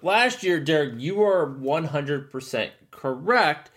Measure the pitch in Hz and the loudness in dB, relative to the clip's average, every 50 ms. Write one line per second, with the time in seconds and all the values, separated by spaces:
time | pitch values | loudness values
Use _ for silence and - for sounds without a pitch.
0 | - 175 202 226 247 254 247 - 190 180 175 160 139 151 160 151 147 127 117 117 | 0 2 2 4 4 2 0 -2 0 0 0 0 2 2 2 2 2 0 -4 -6
1 | 131 165 196 208 208 202 190 180 156 135 135 135 131 135 147 165 160 147 139 147 | -6 -2 0 2 4 4 4 2 2 -2 -4 -4 -2 -2 0 0 -2 -2 -4 -4
2 | 143 139 147 135 135 - - 131 135 - - 113 104 - - _ _ _ - - | -2 -2 -4 -4 -6 -8 -12 -12 -8 -6 -4 -4 -4 -4 -8 _ _ _ -14 -8
3 | - 135 127 127 160 208 247 240 190 151 151 - - - _ | -6 -6 -6 -4 -2 0 2 4 2 2 0 -2 -8 -20 _